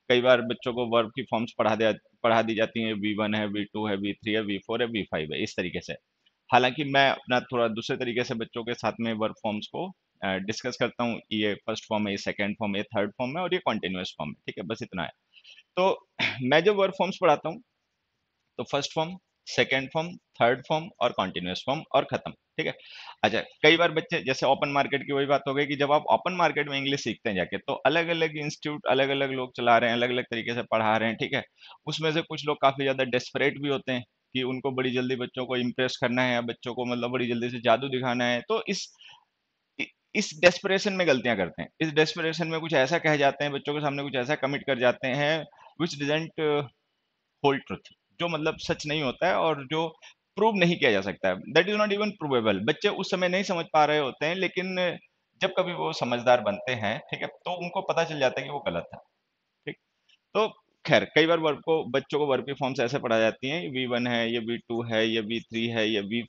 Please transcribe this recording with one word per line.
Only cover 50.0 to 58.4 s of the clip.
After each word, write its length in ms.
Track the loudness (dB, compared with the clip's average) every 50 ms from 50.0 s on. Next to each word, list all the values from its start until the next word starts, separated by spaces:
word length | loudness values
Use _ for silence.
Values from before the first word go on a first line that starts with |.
| -20 -20 -20 _ _ _ _ 2
प्रूव 180 | 2 2 4
नहीं 200 | 4 4 4 4 4
किया 140 | 4 4
जा 100 | 4 4
सकता 280 | 2 -2 -4 -2 -2 -2
है। 60 | -2 -2 -6 2 2
That 160 | 4 4 4
is 80 | 2 0
not 160 | 0 0 0
even 180 | 0 -2 -4 -4 -6
provable। 420 | -2 0 2 2 4 2 2 2 0
बच्चे 240 | 0 -2 0 0 -2 0 -2
उस 140 | -2 -2
समय 180 | -2 0 0 0
नहीं 140 | 0 0 0
समझ 220 | -2 -2 -4 -4 0 4
पा 120 | 4 4
रहे 140 | 4 4 2
होते 260 | 2 0 -2 -2 -2
हैं, 100 | -2 0 -2
लेकिन 380 | -2 -2 -2 -4 -4 -4 -2 -2 -2 -2 -2 -6 -10 _ _ _ _ _ _ _
जब 120 | -4 -2 0 0
कभी 160 | -2 -2 -2
वो 160 | -4 -4 -4 -2
समझदार 460 | -2 -2 -2 -2 2 4 6 4 6
बनते 320 | 4 0 -2 -2 -2 -4 -4 -2
हैं, 200 | -2 -2 -2 -4 -6 -10
ठीक 100 | -8 -8
है, 60 | -8 -10
तो 260 | -10 -10 _ -8 -6 -6
उनको 220 | -8 -6 -6 -4 -4
पता 200 | 0 0 0 0
चल 160 | 0 0 0
जाता 220 | 0 0 0 -2